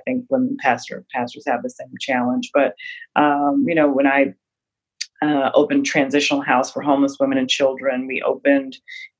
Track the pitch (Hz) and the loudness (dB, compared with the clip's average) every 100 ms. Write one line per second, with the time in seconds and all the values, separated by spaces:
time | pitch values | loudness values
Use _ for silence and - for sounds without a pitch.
0 | - 127 123 131 127 143 131 120 - - | -4 -4 -2 0 0 0 0 -2 -4 -14
1 | - 131 247 - 143 123 123 - 127 123 | -10 -6 -6 -6 -4 -4 -4 -10 -16 -10
2 | - 127 123 127 123 147 135 - - - | -4 -2 0 -2 0 0 0 -2 -16 -16
3 | - - 147 143 143 143 135 160 147 131 | -4 0 2 2 2 2 2 2 2 2
4 | 139 139 139 - _ _ _ _ _ - | 2 2 0 -2 _ _ _ _ _ -16
5 | - - 151 147 135 131 143 139 139 156 | -14 -4 -2 0 2 2 2 0 0 0
6 | 135 143 - 143 143 127 135 135 143 139 | 2 0 0 -2 0 0 0 -4 0 2
7 | 139 139 139 135 127 - 135 135 135 127 | 2 0 0 0 0 2 0 0 -4 -4
8 | 131 123 - 135 139 139 135 - - - | -4 -4 -2 0 2 2 0 -14 -20 -20
9 | - | -20